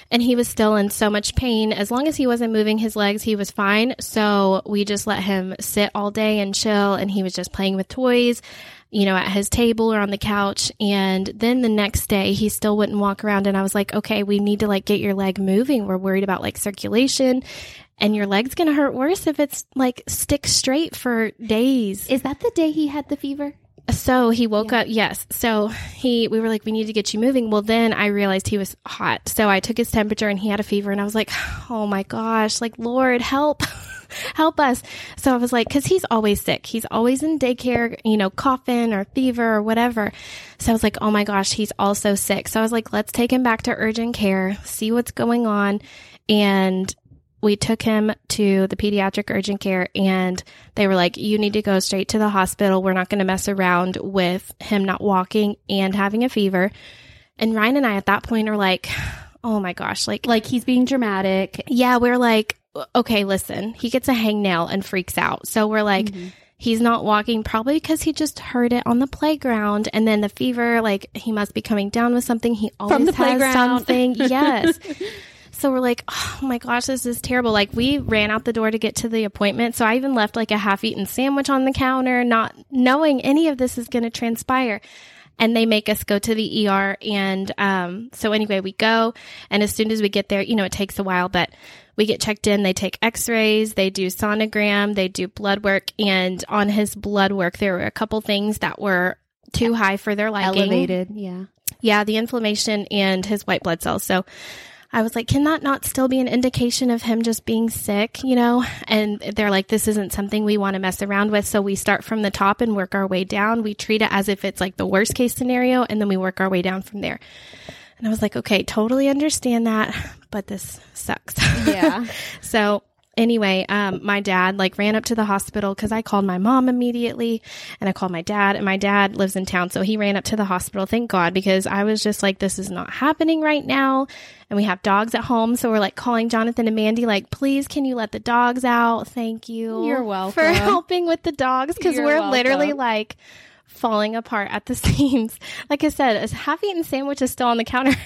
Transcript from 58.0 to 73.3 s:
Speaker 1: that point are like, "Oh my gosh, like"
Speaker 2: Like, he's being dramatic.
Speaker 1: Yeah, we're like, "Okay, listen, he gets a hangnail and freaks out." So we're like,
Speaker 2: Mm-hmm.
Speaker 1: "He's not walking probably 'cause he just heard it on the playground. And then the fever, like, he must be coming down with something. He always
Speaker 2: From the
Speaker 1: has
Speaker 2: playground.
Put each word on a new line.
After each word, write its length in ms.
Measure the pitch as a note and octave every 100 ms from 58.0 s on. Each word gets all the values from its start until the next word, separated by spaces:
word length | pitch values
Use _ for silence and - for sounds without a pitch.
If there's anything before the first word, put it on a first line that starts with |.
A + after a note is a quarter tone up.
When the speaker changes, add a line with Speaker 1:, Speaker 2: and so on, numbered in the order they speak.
| F#3+
Speaker 1:
that 160 | G3+
point 260 | - A3+ G#3+
are 80 | G#3+
like, 320 | F#3+ F#3 - - - - - -
"Oh 180 | A#3 G#3+
my 140 | F#3
gosh, 340 | F3 - - -
like" 160 | G#3 A#3+
Speaker 2:
Like, 200 | A3+ A3
he's 180 | B3
being 220 | A#3+ B3 B3
dramatic. 800 | C4+ A3 G3 F#3+ F#3+ F#3+ - -
Speaker 1:
Yeah, 300 | B3 B3 B3
we're 180 | B3 B3
like, 400 | A#3+ A3 G#3+ - _ - C3 B3
"Okay, 280 | A#3 A3
listen, 500 | G3 F#3+ - G#3 G#3
he 160 | A3+ A#3
gets 180 | B3+ C#4
a 60 |
hangnail 580 | A#3+ A3 G#3+ G3 E3+ E3+
and 100 | F#3+
freaks 360 | F#3+ F#3+ F3+ -
out." 280 | E3+ - -
So 200 | A3 G#3+
we're 140 | G#3+
like, 240 | G#3 F#3+ G#3
Speaker 2:
Mm-hmm. 220 | G3 F3+ - _ -
Speaker 1:
"He's 240 | A#3 A3+
not 240 | A#3+ A#3
walking 380 | G#3 G#3 G#3 A3+
probably 360 | G#3+ A3 A#3 D#4
'cause 220 | - D#4+
he 100 | D#4+
just 240 | D4 D4+ -
heard 340 | - B3 A#3+
it 120 | A#3+ A3+
on 140 | A#3+
the 60 | C4
playground. 840 | - D4+ D4+ C4 A3+ G#3 G#3 G#3+
And 160 | A3 A3
then 140 | G#3
the 80 | G#3
fever, 500 | - B3+ A#3+ A#3 A#3
like, 300 | A3 G3 -
he 180 | - A3+
must 220 | G#3+ G#3
be 80 | -
coming 300 | - G#3 G3+
down 240 | A#3 A#3+
with 100 | A#3+
something. 300 | A#3+ A3+ A#3
He 160 | A3 G#3+ -
always 140 | G#3 D4
Speaker 2:
From 80 |
the 80 | D#4
Speaker 1:
has 140 | -
Speaker 2:
playground. 260 | C#4